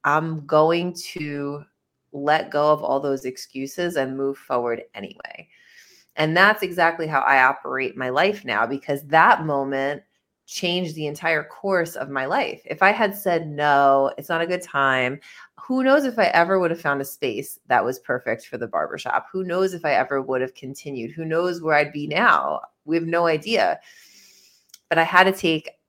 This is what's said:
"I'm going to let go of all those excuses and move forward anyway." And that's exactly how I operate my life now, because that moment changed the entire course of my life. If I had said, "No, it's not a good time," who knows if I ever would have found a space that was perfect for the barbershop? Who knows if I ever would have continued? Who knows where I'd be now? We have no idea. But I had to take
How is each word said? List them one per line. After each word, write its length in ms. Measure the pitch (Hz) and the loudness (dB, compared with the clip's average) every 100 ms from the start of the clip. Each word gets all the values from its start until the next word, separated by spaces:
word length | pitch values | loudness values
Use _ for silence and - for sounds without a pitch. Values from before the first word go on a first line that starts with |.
"I'm 420 | 143 151 160 160 143 | 2 0 0 -8 2
going 480 | 156 160 170 175 175 - | 4 4 2 -2 -8 -14
to 500 | 180 147 143 143 147 147 _ _ _ _ | -10 -8 -8 -8 -10 -16 _ _ _ _
let 400 | 143 143 156 - | -6 0 0 0
go 180 | 147 151 | 0 2
of 140 | 151 | 2
all 160 | - 135 | 2 -2
those 240 | 143 135 | -2 -4
excuses 720 | 131 127 - 135 135 - 175 160 | -6 -10 -14 -10 -10 -4 -4 -2
and 200 | 131 135 | -4 -2
move 220 | 139 139 | -4 -6
forward 460 | - 127 120 117 - | -4 -2 -2 -6 -8
anyway." 540 | 101 92 - - - - _ _ - _ _ _ - | -16 -16 -14 -18 -18 -20 _ _ -20 _ _ _ -2
And 200 | 156 170 | 2 6
that's 260 | 196 214 | 6 4
exactly 440 | 185 175 165 170 156 | -2 2 0 0 -2
how 140 | 147 | 0
I 220 | - 135 | 4 6
operate 540 | 131 135 147 131 131 110 | 6 2 -6 -4 -6 -6
my 140 | 127 | -2
life 340 | 131 190 208 | 2 2 0
now, 220 | 131 107 117 | -4 -2 -2
because 360 | 139 - 143 | -4 -4 -6
that 420 | 147 160 196 214 160 | 2 4 6 4 2
moment 560 | 139 135 135 135 147 _ _ _ _ | -2 -2 -2 -4 -6 _ _ _ _
changed 500 | _ - 180 180 175 | _ -6 -4 -2 -4
the 120 | 156 151 | -6 -8
entire 360 | 151 165 156 | -4 -2 -2
course 540 | 147 - 196 185 165 - | -4 -8 0 0 0 -6
of 140 | 139 | -6
my 160 | 139 135 | -6 -2
life. 340 | 214 196 - - | -2 -2 -8 -12
If 160 | 156 | 2
I 100 | 190 | 2
had 240 | 214 208 202 | 4 -2 -2
said, 320 | 190 170 156 | -2 0 -2
"No, 640 | 147 147 143 139 139 139 - | -2 4 6 6 4 2 -4
it's 100 | 139 | -4
not 140 | 165 | -4
a 40 | 170 | -2
good 140 | 180 | -4
time," 600 | 175 143 135 131 127 143 - - - _ | -4 0 2 2 0 -4 -14 -20 -20 _
who 240 | - 262 | -4 0
knows 220 | 262 285 | 4 2
if 140 | 269 226 | 2 0
I 60 | |
ever 340 | 185 165 170 190 | 2 4 2 2
would 120 | 170 | 0
have 120 | 165 | -2
found 180 | 151 139 | -2 -4
a 60 | 139 | -6
space 520 | - 131 107 143 - _ | -4 -4 -4 -10 -16 _
that 140 | 123 | 2
was 160 | 110 131 | 2 -4
perfect 460 | - 127 120 117 | -4 -4 -2 -6
for 140 | - 127 | -8 -10
the 80 | 113 | -4
barbershop? 600 | 85 76 - - - - | -4 -4 -6 -4 -4 -4
Who 100 | 190 | -8
knows 300 | 180 180 190 | -4 -2 -2
if 140 | 180 160 | -2 -2
I 60 | |
ever 280 | 117 131 139 | 0 0 -4
would 220 | 135 131 | -2 -4
have 100 | 127 | -4
continued? 600 | - 131 139 147 135 113 | -8 -16 -14 -12 -10 -10
Who 120 | 156 | -10
knows 380 | 160 160 180 170 | -4 -2 -2 -2
where 140 | 160 147 | 0 2
I'd 180 | 147 | 0
be 120 | 147 147 | -4 -4
now? 540 | 156 226 76 69 76 - _ | 2 4 4 0 -6 -8 _
We 120 | 147 165 | -4 -2
have 100 | 165 | 0
no 200 | 170 170 | 0 2
idea. 540 | 156 170 220 92 76 - - _ _ _ _ _ _ _ - _ | 0 0 0 0 -2 -8 -20 _ _ _ _ _ _ _ -20 _
But 80 | 165 | 2
I 60 | |
had 200 | 165 180 | 4 6
to 80 | 190 | 4
take 380 | 190 170 156 - _ | 4 0 -2 -4 _